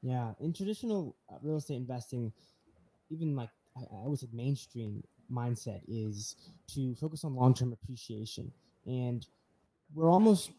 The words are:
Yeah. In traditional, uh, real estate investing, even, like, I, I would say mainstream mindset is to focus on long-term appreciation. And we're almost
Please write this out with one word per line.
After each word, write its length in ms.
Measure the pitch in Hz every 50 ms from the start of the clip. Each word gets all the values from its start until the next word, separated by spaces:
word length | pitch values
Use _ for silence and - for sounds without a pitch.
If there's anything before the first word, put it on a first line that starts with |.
| -
Yeah. 300 | 127 127 127 120 113 107 -
In 140 | - 160 170
traditional, 600 | - 190 196 214 - - 233 214 202 165 123 - _ _ _
uh, 60 | - -
real 160 | - 151 156 156
estate 200 | 143 - 151 123
investing, 540 | 127 120 127 123 117 - - 123 120 110 - _ - - _ _ _ _ - _ - _ _ _ _ _
even, 260 | 156 160 165 156 143
like, 140 | 135 120 110 _ _ _ _ _
I, 60 | 127
I 260 | 127 - - 101 104 135
would 120 | 147 131
say 80 | - 120
mainstream 720 | 113 117 120 135 143 131 - - - 120 117 107 104 101 - - _ _ - _
mindset 500 | 127 123 120 120 120 113 - 120 101 92 - -
is 480 | 104 113 110 107 104 101 107 - - - - - - - _ - -
to 180 | 143 135 127 123
focus 300 | 117 151 156 156 151 -
on 120 | 156 135
long-term 380 | 127 127 127 127 - 123 123 117
appreciation. 800 | - - - 131 117 - - 117 107 110 107 - - 104 - - _ _ _ _ _ _
And 400 | - 127 127 123 123 123 120 - - _ _ _ _ _ _ _ _ _ _ _ _ 151
we're 160 | 151 160 165
almost 400 | 170 185 214 226 214 175 - - -